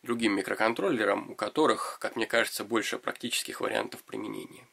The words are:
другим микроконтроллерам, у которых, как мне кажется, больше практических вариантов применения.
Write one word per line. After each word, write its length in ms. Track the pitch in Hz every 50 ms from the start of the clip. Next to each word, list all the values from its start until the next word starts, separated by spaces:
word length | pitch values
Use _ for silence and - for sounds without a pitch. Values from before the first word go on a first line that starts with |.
| -
другим 300 | - 117 117 113 107 101
микроконтроллерам, 960 | 101 92 - 110 - 110 113 120 - 190 196 151 110 107 98 - - 98 -
у 40 | -
которых, 600 | - 107 104 - 151 156 131 107 - - - - -
как 160 | - 110 -
мне 100 | 117 113
кажется, 380 | - - 117 110 - - - 107
больше 340 | 104 117 110 104 - -
практических 600 | - - - - - - 120 - - - - - -
вариантов 440 | - - 113 110 107 - - - -
применения. 640 | - - 107 107 104 107 95 90 - - - - _